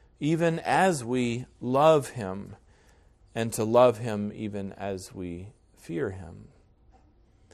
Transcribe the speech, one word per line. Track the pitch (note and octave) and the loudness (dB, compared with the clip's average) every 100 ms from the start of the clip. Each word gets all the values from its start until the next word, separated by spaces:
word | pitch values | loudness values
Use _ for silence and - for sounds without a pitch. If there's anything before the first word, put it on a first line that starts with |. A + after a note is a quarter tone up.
| _ - | _ -4
even | D3 E3 E3+ E3 | 0 2 2 0
as | - C#3 F#3+ D#3 | 0 4 4 2
we | A#2 B2+ A#2+ A#2 C3 - | -2 -2 -2 -4 -8 -10
love | B2 C3+ D#3 D#3 C3 | -2 4 6 6 2
Him, | B2+ F#2+ G2 G2 G2+ _ _ _ _ _ _ - | -6 -8 -8 -12 -18 _ _ _ _ _ _ -10
and | A#2 A#2 | -6 -4
to | - | -2
love | A2 A#2+ B2+ A2 | 4 6 6 4
Him | A#2+ G#2 G#2 - | -4 -4 -6 -8
even | G#2+ G2+ G2 | -10 -8 -10
as | - G2 F#2+ - | -8 -8 -8 -10
we | G2 F2+ F2 G2+ - _ _ | -12 -10 -10 -14 -20 _ _
fear | - E3 A2+ | -10 -6 -6
Him. | F#2+ E2 G2 - _ _ _ _ - _ _ _ _ _ | -8 -14 -18 -20 _ _ _ _ -20 _ _ _ _ _